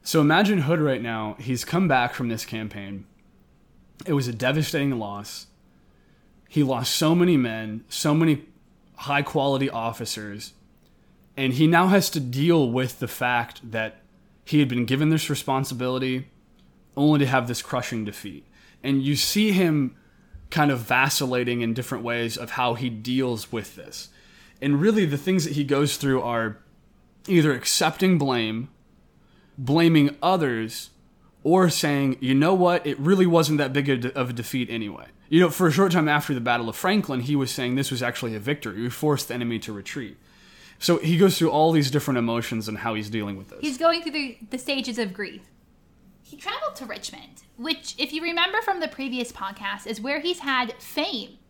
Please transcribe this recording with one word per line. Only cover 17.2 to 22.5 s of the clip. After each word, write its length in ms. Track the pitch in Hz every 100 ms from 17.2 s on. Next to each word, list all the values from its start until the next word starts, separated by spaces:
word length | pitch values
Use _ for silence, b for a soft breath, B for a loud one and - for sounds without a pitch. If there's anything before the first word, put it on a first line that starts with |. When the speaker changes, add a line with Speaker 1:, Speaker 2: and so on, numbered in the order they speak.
Speaker 1:
to 60 | 135
have 200 | 131 120
this 160 | 117
crushing 420 | - 127 - 113
defeat. 400 | 104 - 101 73 _ b b b
And 220 | 135 139
you 100 | 135
see 380 | 143 - 208 214
him 420 | 185 175 151 127 b b b b b -
kind 220 | 160 147
of 80 | 127
vacillating 800 | 110 127 135 - 135 127 120 120
in 140 | 117
different 280 | 113 120 123
ways 340 | 117 117 117 113
of 140 | 117